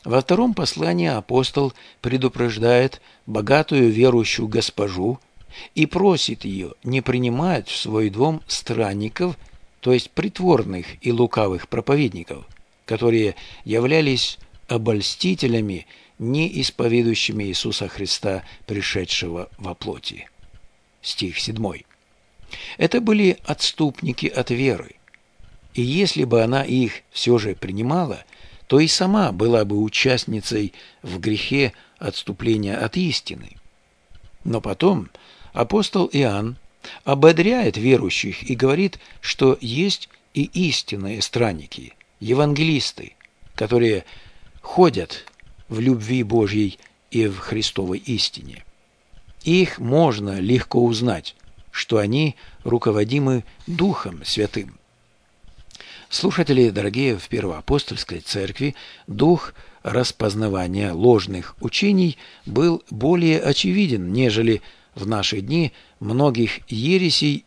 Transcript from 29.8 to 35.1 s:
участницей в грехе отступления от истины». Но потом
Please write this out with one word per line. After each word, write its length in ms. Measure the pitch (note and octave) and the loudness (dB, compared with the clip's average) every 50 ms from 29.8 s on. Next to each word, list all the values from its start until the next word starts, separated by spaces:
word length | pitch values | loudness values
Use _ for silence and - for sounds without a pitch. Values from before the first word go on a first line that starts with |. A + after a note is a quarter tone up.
участницей 880 | G#2+ G#2+ - - - C3 B2+ B2 - - A2+ G#2+ - - A#2 G#2+ G#2 G2 - - - - _ _ | 0 0 0 0 2 2 2 0 0 -4 -6 -6 -4 -4 -2 -2 -2 -4 -6 -12 -20 -20 _ _
в 160 | - - F2+ F#2 | -12 -10 -8 -4
грехе 540 | E2 A2 G#2+ G2+ - - C3+ C#3 C#3 A#2+ - - - _ _ - | -2 -2 -2 -2 -2 0 0 2 0 0 -2 -6 -18 _ _ -10
отступления 800 | - G#2 - - - - G#2 - A2+ A#2 A2+ G#2+ G#2 G2 G2+ | -8 -8 -8 -6 -8 -8 -8 -4 0 0 0 0 0 -2 -2
от 200 | - A2 A2+ - | -4 -4 -4 -2
истины». 600 | F3+ F#3 E3 B2+ - - - - - - - - - - - _ _ _ _ _ _ _ _ - - - - - - - | -2 -2 -2 -2 -4 -6 -10 -14 -14 -16 -18 -20 -20 -20 -20 _ _ _ _ _ _ _ _ -20 -20 -20 -20 -18 -10 -6
Но 160 | - A2+ A2 | -4 -4 -2
потом 500 | - A2 F#2+ - - F#3+ G3 C#3+ F2+ - | -2 -4 -2 2 2 2 2 2 -2 -8